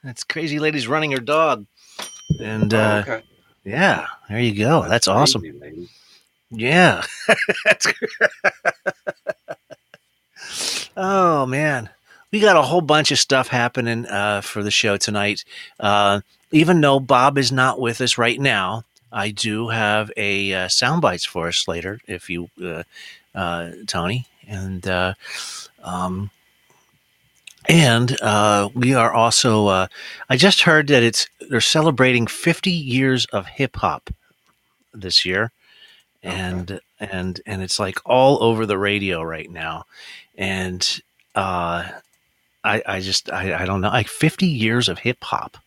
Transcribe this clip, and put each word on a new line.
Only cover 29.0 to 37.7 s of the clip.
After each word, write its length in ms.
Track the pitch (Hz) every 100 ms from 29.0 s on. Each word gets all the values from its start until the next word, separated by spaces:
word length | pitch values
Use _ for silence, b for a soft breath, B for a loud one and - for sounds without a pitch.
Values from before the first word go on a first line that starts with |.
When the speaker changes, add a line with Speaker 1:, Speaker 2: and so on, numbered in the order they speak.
| 113
Speaker 1:
also, 540 | 117 117 - 127 107 104
uh, 180 | 95 92 B B B B
I 80 | 131
just 260 | 185 -
heard 260 | - 156 143
that 140 | 139
it's, 260 | 117 110 - _ -
they're 120 | 120
celebrating 680 | - 160 156 127 131 120 113
fifty 440 | - 170 165 190
years 520 | 175 139 123 135 127 -
of 200 | 107 92
hip 300 | - 135 -
hop 340 | 92 73 - - _ _ _ _ _ _ _
this 320 | 107 92 -
year. 280 | 90 95 113 _ b b b b b _
Speaker 2:
Okay. 100 | 90 90
Speaker 1:
And, 440 | 92 90 87 95 _ _
and, 400 | 104 95 92 90 -
and 160 | 95
it's, 160 | 95